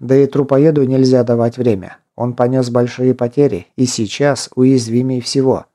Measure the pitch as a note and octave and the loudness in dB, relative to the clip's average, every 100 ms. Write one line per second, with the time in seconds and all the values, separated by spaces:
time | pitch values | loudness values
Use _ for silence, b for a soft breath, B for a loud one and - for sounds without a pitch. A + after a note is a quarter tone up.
0 | B2 C3+ C#3 C#3+ C3+ C3+ D#3 D3 C3 C3 | 0 2 2 0 0 2 4 2 0 2
1 | C3 B2+ A#2+ A#2 A#2 B2 A#2+ G2 F2+ - | 2 2 2 0 0 0 -2 -2 -6 -20
2 | _ - A#2+ A#2+ B2 C3 A#2+ B2 A#2+ B2 | _ -8 -6 -2 0 0 0 0 -2 0
3 | B2+ B2 A#2+ C#3+ C#3+ F2+ - - B2 - | -2 0 -2 0 0 0 -8 -4 -2 -2
4 | G#2 - C#3+ B2+ - - C3 C3+ A2+ A#2+ | -6 -2 -2 -2 -6 0 2 2 0 -2
5 | C3 B2 - C#3 C3 F#2+ - | -2 -4 -4 -2 0 -2 -6